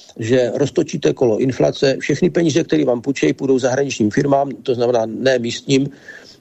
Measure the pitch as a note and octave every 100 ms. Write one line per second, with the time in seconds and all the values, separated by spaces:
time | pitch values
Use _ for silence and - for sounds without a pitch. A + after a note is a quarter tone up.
0 | - - A2 C3 A#2+ B2+ C#3+ - - E3
1 | D#3 C3+ B2+ G#2+ C3+ A#2+ D3 C#3 C#3+ C3
2 | - D3 F3+ F3+ E3+ C#3+ D#3 D#3 C#3 A#2+
3 | B2+ C3+ D#3 C#3 C#3 C3 B2+ C3 C#3 -
4 | G#2+ - C#3+ C#3 C#3+ A2 - B2 A#2+ A#2+
5 | A2 A2 B2+ B2+ A#2 A#2 - C3+ C#3+ -
6 | - - - -